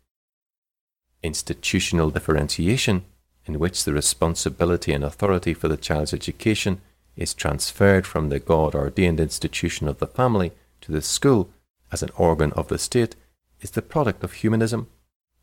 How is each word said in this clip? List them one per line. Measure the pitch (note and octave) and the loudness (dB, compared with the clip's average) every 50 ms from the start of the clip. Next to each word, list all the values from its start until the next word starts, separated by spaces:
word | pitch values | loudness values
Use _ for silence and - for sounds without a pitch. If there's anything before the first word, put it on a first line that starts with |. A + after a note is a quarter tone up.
| _ _ _ _ _ _ _ _ _ _ _ _ _ _ _ _ _ _ _ _ _ _ _ _ | _ _ _ _ _ _ _ _ _ _ _ _ _ _ _ _ _ _ _ _ _ _ _ _
Institutional | - D#2+ D2+ - - - E2 - - - - F#2 - - F2+ E2 D#2+ D#2 | -8 -6 -6 -6 -6 -8 -8 -6 -4 0 0 0 0 2 2 2 2 2
differentiation, | C#2+ - - - D#2 D2+ D2 D2 - - D#2+ F#2 A#2+ C3 - A2 G2 F2+ F#2 - _ _ _ _ _ _ - | 0 -2 0 0 2 2 2 0 -2 0 0 0 2 2 2 0 0 0 -2 -6 _ _ _ _ _ _ -10
in | - D#2 D2 | -6 -4 0
which | E2 F2+ - - - | -2 -2 -2 -2 -2
the | D#2 | 0
responsibility | C#2+ D2+ - - - - E2+ E2 E2 - - D#2+ C2 - F2 F2 F2 E2+ - E2+ | 0 0 0 0 0 0 0 0 0 0 -4 -4 -2 0 2 2 2 0 0 0
and | D2 C#2 C#2+ | -2 0 -2
authority | D2 - - G#2 G2 F#2+ F2 - F2 D#2 | -4 -4 -2 0 0 0 0 0 -2 -4
for | - - D#2 | -2 0 -2
the | D#2 | -2
child's | - - - D#2+ D2+ D2+ - | -2 -2 -2 -2 -2 -2 -2
education | D2 - - - - - - A2+ G#2+ - - G2+ F#2 - - _ _ _ _ _ - | -4 -6 -6 -8 -8 -2 0 0 0 0 0 -2 -2 -4 -6 _ _ _ _ _ -12
is | - E2+ - | -8 -8 -8
transferred | - - - - D2 C#2+ - - - - G2+ G2 G2 F#2+ F#2 | -6 -4 -4 -2 -2 -2 -4 -4 0 2 4 6 6 4 2
from | - - D#2 D#2 D2 | 0 -2 -2 -2 0
the | C#2 C#2 | -2 -2
God-ordained | - - E2 D#2 D#2 D2 D2 C#2+ C#2 C#2+ - G2 F#2 F2 E2 D#2 | 0 2 4 4 4 2 0 0 -2 -2 0 2 2 2 4 2
institution | D#2+ D2+ - - - - - - - D#2+ - - D2+ D2+ | 0 -2 -2 -4 -6 -6 -4 -4 -4 -4 -4 -2 -4 -4
of | C#2 - | -4 -4
the | D2 | -6
family | - - - B2+ B2 A2 G2 F2+ E2 - _ _ _ _ _ | -6 -2 0 2 2 4 2 0 0 -4 _ _ _ _ _
to | - - | -10 -4
the | D#2 D#2 | -4 -4
school | - - - - - C#3 B2+ G#2 F2+ - - _ _ _ _ _ _ - | -2 -2 -2 2 4 4 4 4 2 -2 -6 _ _ _ _ _ _ -8
as | - - | -8 -6
an | D#2 D2 - | -6 -4 0
organ | - F2 E2 D#2+ D2+ D#2 D2 | 2 4 4 4 4 2 0
of | - - - - | 0 -2 -2 -2
the | - - | -4 -4
state, | - - - B2 A#2 A2+ - _ _ _ _ _ _ _ _ _ | -4 0 0 0 0 0 -4 _ _ _ _ _ _ _ _ _
is | - - | -14 -8
the | - A2+ | -6 -6
product | - - - D#3 C#3+ A2 F#2 - | -6 -4 -2 0 0 0 0 -2
of | - F#2 - | -6 -10 -6
humanism | - - A2 A2+ A2+ A2+ A2 A#2 A2+ A#2 - _ _ _ _ _ _ _ _ _ _ | -2 0 2 2 2 2 0 0 -4 -6 -8 _ _ _ _ _ _ _ _ _ _